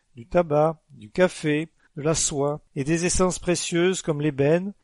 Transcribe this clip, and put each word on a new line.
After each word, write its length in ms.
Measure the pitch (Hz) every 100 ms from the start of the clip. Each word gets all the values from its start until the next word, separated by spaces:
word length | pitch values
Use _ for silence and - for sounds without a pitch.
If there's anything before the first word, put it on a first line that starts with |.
| _ -
du 100 | 117
tabac, 560 | 175 170 147 156 160 _
du 200 | 131 107
café, 580 | - 180 - 156 147 165 _ _ -
de 60 |
la 120 | 143
soie 460 | 160 - 147 143 147 _
et 100 | 151
des 200 | 135 165 175
essences 320 | - 185 -
précieuses 640 | - 170 - 170 180 180
comme 180 | - 147
l'ébène 520 | 151 135 143 170 190 -